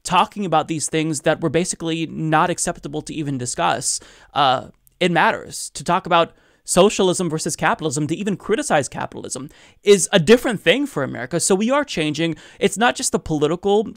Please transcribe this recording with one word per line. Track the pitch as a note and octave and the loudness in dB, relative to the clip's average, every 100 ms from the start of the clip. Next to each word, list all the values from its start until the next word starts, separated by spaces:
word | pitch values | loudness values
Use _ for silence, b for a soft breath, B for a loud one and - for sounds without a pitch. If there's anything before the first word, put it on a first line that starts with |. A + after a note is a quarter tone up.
Talking | - F#3 G#3 - | -2 2 2 0
about | G3 D#3 D3+ | 0 0 0
these | D#3+ - | -4 -4
things | D#3+ D#3 D3+ | -2 -2 -2
that | - D#3 | 0 0
were | D#3+ | 0
basically | D#3+ F3+ - E3 E3 D#3+ | -2 -2 -4 -6 -4 -6
not | - D#3+ D#3 F3 | -4 0 2 2
acceptable | E3+ - F3 D#3+ D3 | -2 -4 -6 -8 -10
to | D3 | -10
even | D3 C#3+ C3+ | -8 -6 -6
discuss, | B2 - E3+ C#3 C3 - B B B | -6 -4 -2 -2 -2 -6 B B B
uh, | - C#3+ B2+ - - _ - | 0 2 2 -4 -20 _ -2
it | F3+ | 0
matters. | E3+ G3+ A#2+ - - - | 2 2 0 -6 -12 -12
To | - | -10
talk | D3 F3 F3 | -2 -2 2
about | E3+ E3 _ b b b | 2 2 _ b b b
socialism | - G3 - F#3+ E3+ F3 | 4 4 4 0 0 -2
versus | D#3 E3+ C#3 | -4 -6 -2
capitalism, | E3 A#3 D3 C3 D3 | -2 -2 -2 -2 -2
to | E3 | -2
even | G3+ F#3 | -4 -6
criticize | - A3 D4 D#3 C3 | -2 -2 0 0 0
capitalism, | - C3 - G2+ - C3 b b b | -6 -10 -10 -12 -12 -14 b b b
is | - G3+ - | 4 4 6
a | G3+ | 2
different | D3+ A#3+ D4 G3+ | 6 6 6 -2
thing | - A3 C#4+ | 2 2 2
for | - | -4
America. | B2+ B2 B2 E3+ | -4 -6 -6 -2
So | - | 2
we | F#3+ A3 | 2 2
are | C#4 | 0
changing. | C#4+ - D#3 D3+ E3 - B B | -2 -4 -4 -2 -2 -4 B B
It's | G3 - | -2 2
not | A#3 B3+ | 0 0
just | C4+ | -2
the | G3+ | -4
political | - D#3 C#3+ E3+ G3 G#3 A3 | -2 0 0 0 0 2 0